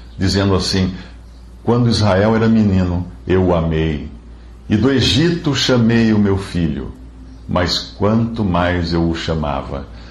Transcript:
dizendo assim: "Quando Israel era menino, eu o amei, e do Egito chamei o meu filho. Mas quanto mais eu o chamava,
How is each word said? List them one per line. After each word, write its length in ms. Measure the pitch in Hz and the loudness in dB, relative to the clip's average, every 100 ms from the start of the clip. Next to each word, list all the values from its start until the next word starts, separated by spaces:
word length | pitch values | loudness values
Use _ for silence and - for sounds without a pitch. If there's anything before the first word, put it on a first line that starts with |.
| - - | -18 -4
dizendo 360 | 95 101 98 | -2 0 2
assim: 380 | 92 - 95 92 - - - - - - - | 0 0 0 -2 -4 -14 -20 -20 -20 -20 -8
"Quando 260 | - 120 117 | 0 2 2
Israel 460 | 95 104 92 107 | 2 2 4 4
era 140 | 110 113 | 4 4
menino, 580 | 113 101 92 90 87 87 - - | 4 4 2 2 -2 -6 -10 0
eu 200 | 92 90 | 2 4
o 80 | |
amei, 560 | 85 80 80 80 73 73 - - - - - - | 2 2 0 0 -2 -6 -14 -20 -20 -20 -18 -2
e 80 | 104 | 2
do 140 | 127 | 2
Egito 640 | 135 - 120 170 170 151 | 2 2 2 0 0 -2
chamei 580 | 127 - 123 113 117 113 | -2 0 2 4 4 4
o 60 | 104 | 4
meu 180 | 101 95 | 2 0
filho. 560 | - 87 85 69 65 - - - - - - | -2 -2 -2 -4 -8 -14 -20 -20 -20 -18 -6
Mas 460 | 87 85 - - - | -2 -2 -4 -8 -2
quanto 480 | 98 113 117 113 | 0 2 0 -2
mais 480 | 101 87 87 90 82 | -2 0 0 0 0
eu 160 | 85 85 | 0 0
o 60 | |
chamava, 720 | 82 - 80 71 69 - 69 69 - - | -2 -4 -4 -2 -4 -6 -10 -12 -16 -20